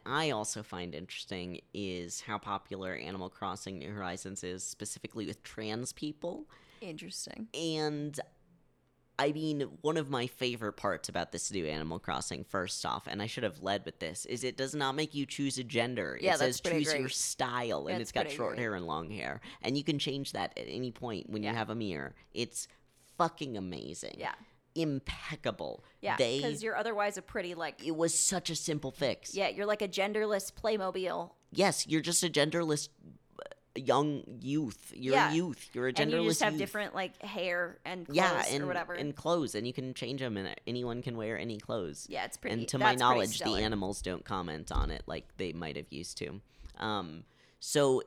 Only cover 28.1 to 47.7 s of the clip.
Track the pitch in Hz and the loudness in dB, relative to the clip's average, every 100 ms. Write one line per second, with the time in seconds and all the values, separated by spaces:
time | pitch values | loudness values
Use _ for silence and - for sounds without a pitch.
28.1 | - - 180 165 156 - 151 135 - 135 | 6 4 4 0 -2 0 0 -2 0 0
29.1 | - - 190 175 180 208 208 196 190 196 | 0 -4 0 0 2 0 2 0 0 2
30.1 | 214 214 196 - - 214 214 190 185 180 | 2 2 2 -2 -2 2 2 2 0 0
31.1 | 170 170 - _ - 190 - - 156 165 | -2 -4 -12 _ 4 6 4 2 2 4
32.1 | 170 175 147 151 165 160 147 - - 76 | 4 4 6 6 4 2 2 0 -12 -20
33.1 | - _ - - - _ 131 131 127 151 | -20 _ -14 -14 -16 _ 0 4 6 6
34.1 | 139 - 117 131 151 120 - - - 127 | 0 -6 -8 -2 0 0 -4 -14 -4 6
35.1 | 139 196 160 175 117 - 123 127 123 151 | 6 8 4 2 -2 -6 0 0 4 4
36.1 | 165 165 160 214 - 196 208 202 190 185 | 4 4 4 4 2 0 -2 -2 -2 -4
37.1 | - 202 202 180 175 175 - 175 180 160 | -6 -6 -2 0 0 -2 -4 -8 -6 2
38.1 | 151 190 160 - 143 143 175 170 175 147 | 6 6 6 4 2 2 0 -2 -2 -2
39.1 | 143 160 175 123 107 120 135 131 - 123 | 0 2 4 4 0 -2 -2 -6 -4 -4
40.1 | 135 127 101 95 - - 123 120 120 123 | -2 -2 -2 -2 -4 -4 -2 -2 -2 -4
41.1 | 113 110 101 117 104 - 117 82 73 - | -2 -2 -2 -2 -6 -2 -2 -2 -6 -6
42.1 | - 101 - - 113 113 - 214 123 123 | -6 -4 -6 -2 -2 0 4 6 8 8
43.1 | 120 101 107 110 101 110 104 92 98 95 | 8 4 2 0 2 2 2 0 0 -2
44.1 | 90 - 95 85 78 - 69 73 73 - | -4 -2 -2 -2 -4 0 2 2 0 -4
45.1 | 78 - - 90 82 80 73 - 71 - | -6 -6 -4 -4 -2 -4 -6 -6 -8 -8
46.1 | - - 98 - - - - 110 104 85 | -6 -6 -6 -14 -18 -16 -4 -2 0 -2
47.1 | 80 - _ - _ - | -8 -14 _ -20 _ 0